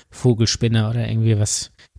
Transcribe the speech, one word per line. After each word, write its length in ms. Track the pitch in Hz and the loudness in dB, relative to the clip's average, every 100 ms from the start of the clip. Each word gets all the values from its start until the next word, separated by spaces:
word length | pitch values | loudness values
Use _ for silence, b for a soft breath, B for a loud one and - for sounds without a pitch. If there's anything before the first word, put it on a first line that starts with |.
| B | B
Vogelspinne 760 | - 127 113 113 - 117 113 107 | -2 0 2 0 0 0 0 0
oder 200 | 117 113 | -2 -2
irgendwie 300 | 110 113 104 | 0 2 2
was 320 | 104 - - _ b | 0 -4 -8 _ b